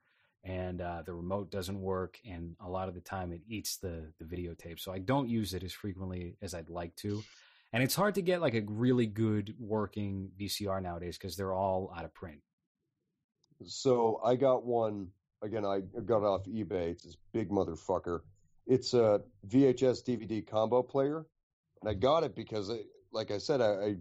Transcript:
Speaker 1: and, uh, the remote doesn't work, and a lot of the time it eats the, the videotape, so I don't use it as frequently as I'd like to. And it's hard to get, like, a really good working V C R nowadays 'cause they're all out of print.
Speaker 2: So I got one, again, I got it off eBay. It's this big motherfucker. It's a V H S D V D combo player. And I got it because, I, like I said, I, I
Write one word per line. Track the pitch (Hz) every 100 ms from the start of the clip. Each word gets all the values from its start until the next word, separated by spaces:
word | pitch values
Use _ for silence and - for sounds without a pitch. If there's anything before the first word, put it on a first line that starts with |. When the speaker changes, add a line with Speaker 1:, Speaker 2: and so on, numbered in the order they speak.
| _ _ _ _
Speaker 1:
and, | 92 92 92 90
uh, | 87 85 82
the | 87
remote | 87 101 95
doesn't | 101 90 98
work, | 95 92 90 - 113
and | 87 85 85
a | 95
lot | 92 92
of | 90
the |
time | - 95 90
it | 85 104
eats | 110 90 -
the, | 95 82 78 -
the | 80
videotape, | 87 87 82 85 82
so | -
I | 95
don't | 92 135 127
use | 117 101 92
it |
as | 90
frequently | - 104 92 95 90 87 85
as | 98
I'd | 87 80
like | 87 87 -
to. | 107 104 107 - - _ _
And | 113
it's | 131 147
hard | 202 202
to |
get, | 180 180
like, | 160 113
a |
really | 104 107 123 123 113
good | 101 113 107 101 110
working | 107 107 101 - 101 98 95 90
V | 101
C | - 101
R | 95
nowadays | 92 85 87 85
'cause | 98 87
they're | 95 92
all | 98 92 95 90
out | 82
of |
print. | - 90 73 _ _ _ _ _ _ _ _ _ _ _ - 92
Speaker 2:
So | - 139 123 117 107
I | 113 123
got | 135 127 120
one, | 117 110 104 95 - _ _
again, | 107 107 101
I | 98
got | 95 117 101 113
it | 101
off | 95 95
eBay. | 110 95 92 85
It's | 85 82
this | 85 -
big | 113 98
motherfucker. | 98 87 82 - 90 87 85 - - _ _ -
It's | 127 123 123
a | 113 101 - _ 101
V | 123 139
H | 123 131
S | 110
D | - 120
V | 107
D | 110
combo | - 107 110 123
player. | 123 139 139 156 156 _ _ _ _ _
And | 107
I | 98
got | 127 160 156
it | 101
because, | 113 110 98
I, | 117 113 - -
like | 110 110
I | 104
said, | - 143
I, | 113
I | 98 104 98